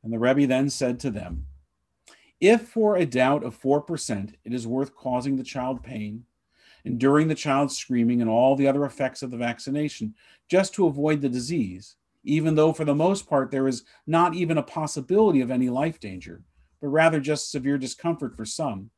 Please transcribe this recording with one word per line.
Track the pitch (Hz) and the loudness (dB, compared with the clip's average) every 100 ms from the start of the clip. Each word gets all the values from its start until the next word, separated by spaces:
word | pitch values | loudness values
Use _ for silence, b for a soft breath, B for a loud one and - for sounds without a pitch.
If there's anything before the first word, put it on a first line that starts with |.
And | 110 | -6
the | 113 | 0
Rebbe | 120 135 139 | 2 4 2
then | 131 139 | 2 0
said | - 127 120 | -2 -4 -2
to | 139 | -6
them, | 104 90 73 67 - _ _ _ _ _ b b b | -6 -8 -10 -12 -18 _ _ _ _ _ b b b
"If | 185 233 233 | 4 4 2
for | 233 214 190 | 0 2 2
a | 156 | 2
doubt | 123 127 147 | 2 4 2
of | 127 | -2
four | - 131 143 | -6 0 0
percent | 143 165 - 104 98 - | 0 -8 -4 -6 -6 -12
it | 107 | -8
is | 123 113 | -8 -4
worth | 127 135 _ | -4 -4 _
causing | - 123 135 135 | -4 -4 -2 -4
the | |
child | 127 139 127 127 | -4 -6 -6 -6
pain, | - 120 104 110 - _ _ b b b | -8 -10 -8 -10 -16 _ _ b b b
enduring | - 117 131 147 160 | -8 2 4 6 4
the | 156 | 0
child's | 147 139 139 - | 0 0 0 -4
screaming | - 123 117 120 | -4 0 2 2
and | 117 | 2
all | 113 131 135 | 4 4 4
the | 135 | 2
other | 139 | 2
effects | 143 - 131 - | -2 -4 -6 -6
of | 127 | -12
the | 120 | -6
vaccination, | 120 117 - 143 147 - 110 - b b _ | -6 -6 -6 -4 -6 -6 -10 -10 b b _
just | 175 190 | 0 0
to | - 175 | 2 0
avoid | 139 151 151 | 2 0 2
the | 139 | 0
disease, | 123 123 170 101 90 - _ _ _ | -2 -4 -4 -4 -6 -18 _ _ _
even | - 151 160 156 | -2 0 2 4
though | 160 | 4
for | 160 | 2
the | 151 143 | 0 2
most | 170 196 - | 2 0 0
part | 143 131 | -2 0
there | 135 135 | -2 -2
is | 120 b b - | -2 b b -2
not | 165 175 | 2 2
even | 170 170 160 | 2 0 -2
a | |
possibility | 143 - 151 - 127 185 214 143 | -2 -6 -6 -6 0 2 4 4
of | 123 | 2
any | 127 127 | 0 0
life | 123 156 160 | 0 -2 -4
danger, | 104 92 90 85 - _ _ _ | -12 -12 -14 -18 -20 _ _ _
but | 147 | -2
rather | 147 165 160 | 4 4 4
just | 135 147 - | 0 -4 -4
severe | 147 131 143 | -4 -2 -2
discomfort | 131 - 170 165 131 - | -4 -6 -6 -4 -6 -10
for | 110 | -12
some | - 151 101 104 | -6 -6 -6 -12